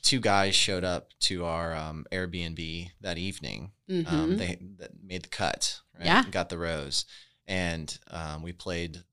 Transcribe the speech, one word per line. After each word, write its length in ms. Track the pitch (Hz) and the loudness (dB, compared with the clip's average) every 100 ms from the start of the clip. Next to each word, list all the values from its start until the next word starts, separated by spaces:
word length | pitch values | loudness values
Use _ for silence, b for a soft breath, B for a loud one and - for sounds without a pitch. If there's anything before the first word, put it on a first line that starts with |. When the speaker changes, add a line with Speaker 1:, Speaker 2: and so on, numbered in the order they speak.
Speaker 1:
two 180 | - 135 | 6 4
guys 340 | 110 101 98 95 | 6 6 6 6
showed 280 | - 92 92 | 4 2 0
up 240 | 87 - _ | -2 -4 _
to 260 | - 92 85 | 0 2 0
our, 300 | 82 82 80 | 0 -2 -4
um, 300 | 78 80 - | -4 -8 -6
Airbnb 760 | 95 90 90 85 82 82 82 87 _ | -4 -4 -4 -6 -6 -6 -6 -10 _
that 160 | 92 85 | -6 -4
evening. 520 | 92 95 64 50 90 _ - | -4 -6 -8 -8 -10 _ -4
Um, 180 | 180 165 | -2 0
Speaker 2:
Mm-hmm. 300 | 156 160 196 | 0 2 0
Speaker 1:
they 200 | - - 92 98 | 0 -4 -12 -14
that 140 | - - | -16 -16
made 200 | 95 90 | -8 -8
the 60 | - | -8
cut, 520 | - 87 - - - _ - | -2 -2 0 -2 -4 _ -2
right? 100 | 104 | 6
Speaker 2:
Yeah. 180 | 196 101 | 6 6
Speaker 1:
Got 180 | 95 85 | -2 -2
the 80 | 85 | -2
rose. 480 | 85 80 69 - - B B B - | -2 -2 -2 -4 -4 B B B -4
And, 480 | 92 87 82 73 - - | 0 0 -2 -6 -12 -12
um, 300 | 85 80 76 | -8 -6 -6
we 80 | 85 | -8
played 520 | 87 - 85 85 80 - | -8 -4 -4 -4 -8 -18